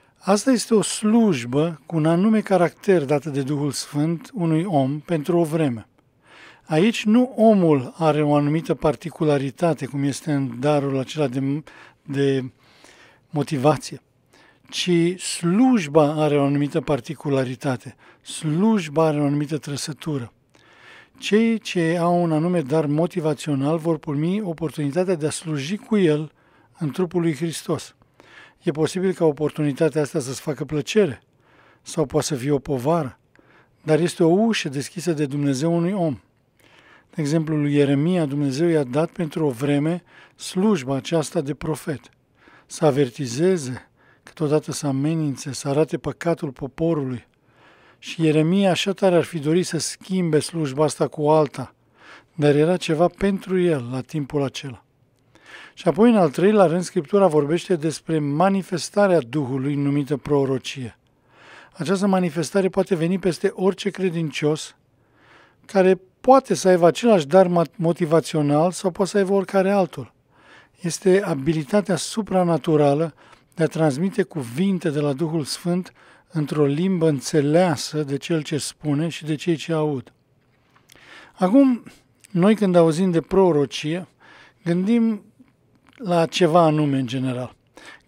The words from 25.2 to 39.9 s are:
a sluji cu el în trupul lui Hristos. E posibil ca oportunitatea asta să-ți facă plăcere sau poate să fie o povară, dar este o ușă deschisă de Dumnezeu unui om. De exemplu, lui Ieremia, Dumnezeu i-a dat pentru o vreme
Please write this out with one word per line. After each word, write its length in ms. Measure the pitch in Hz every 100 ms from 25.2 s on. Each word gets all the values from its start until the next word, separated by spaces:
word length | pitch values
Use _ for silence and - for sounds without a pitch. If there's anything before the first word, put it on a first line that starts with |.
| 147
a 40 |
sluji 460 | - 165 147 139 202
cu 220 | - 208
el 340 | 175 151 156 _ _ _ _ -
în 100 | 156
trupul 300 | 127 180 175
lui 140 | 170 135
Hristos. 600 | 165 143 - 147 - _ _ _ - - - _
E 100 | 175
posibil 420 | 151 151 185 185
ca 120 | 175 160
oportunitatea 760 | 139 147 - 147 131 165 156
asta 180 | 143 165
să-ți 220 | 127 127
facă 240 | - 131 143
plăcere 560 | 151 135 214 185 110 _ _ _ _ _ _
sau 240 | - - 143
poate 200 | 151 -
să 100 | 135
fie 160 | 135
o 80 | 143
povară, 600 | - 135 123 170 131 - _ _ _ _ _ _
dar 160 | - 156
este 240 | 170 -
o 40 | 165
ușă 420 | 185 226 202 156
deschisă 440 | 139 127 - 156
de 120 | 151 147
Dumnezeu 500 | 143 143 127 165 170
unui 160 | 170
om. 280 | 202 165 120 _ _ _ _ _ _ _ - _ -
De 60 |
exemplu, 340 | 143 165 156 151
lui 180 | 147
Ieremia, 520 | 143 139 139 160 185 151
Dumnezeu 420 | 143 143 131 170
i-a 160 | 160
dat 260 | 131 139 165
pentru 360 | - 160 170 151
o 40 |
vreme 540 | 117 143 143 151